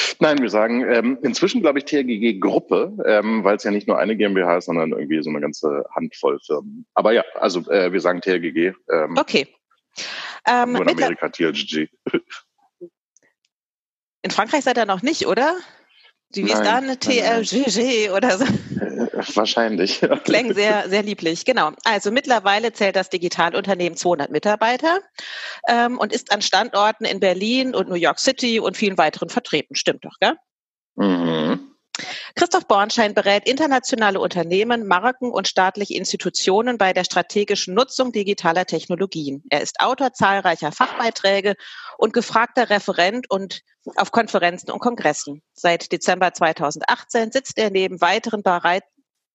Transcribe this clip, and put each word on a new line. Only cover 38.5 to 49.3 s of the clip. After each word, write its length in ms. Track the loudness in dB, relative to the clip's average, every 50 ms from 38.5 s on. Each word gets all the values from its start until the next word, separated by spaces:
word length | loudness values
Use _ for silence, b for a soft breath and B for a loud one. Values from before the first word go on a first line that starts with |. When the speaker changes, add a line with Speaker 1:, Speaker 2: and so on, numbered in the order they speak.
| 2 2 0
Speaker 2:
Technologien. 800 | -2 -4 -6 -4 -4 -4 -2 -4 -4 -4 -6 -6 -6 -6 -8 -4 -2
Er 120 | -2 -2
ist 180 | -2 -2 -2 0
Autor 320 | 2 2 2 0 0 -2
zahlreicher 600 | 0 2 2 2 2 4 2 0 0 0 -2 -4
Fachbeiträge 840 | 0 0 0 0 0 -2 -2 -2 -2 0 0 2 2 2 2 0 -2 B B B B B B B B
und 160 | B 0 2
gefragter 560 | 2 0 -2 2 2 2 2 2 0 0 2 2
Referent 600 | 2 0 0 -2 0 2 2 2 0 -2 -4 -4
und 300 | -4 -4 -4 -8 -14 -16 _ _ _ _ -16 -6 -2
auf 140 | -2 0 2
Konferenzen 640 | 2 0 0 2 0 0 0 0 -2 -2 -10 -10
und 80 | -8 -2
Kongressen. 600 | -2 -2 -2 0 0 0 0 -2 -6 -10 -12 -16 _ _
Seit 400 | _ -2 0 2 2 0 -2 -6
Dezember 400 | -6 -4 0 0 2 2 2 0
zweitausendachtzehn 1000 | 0 2 0 0 0 0 -2 -4 -4 -2 0 -2 -2 -2 -2 -4 -2 -2 0 0
sitzt 280 | -2 -4 -4 -4 -4 -2
er 120 | -2 0
neben 300 | 2 0 0 0 0 2
weiteren 420 | 2 2 2 0 -2 -4 -4 0
Bereit-, 400 | 2 2 2 2 2 2 0 0 -4 _ _ _ _ _ _ _ _ _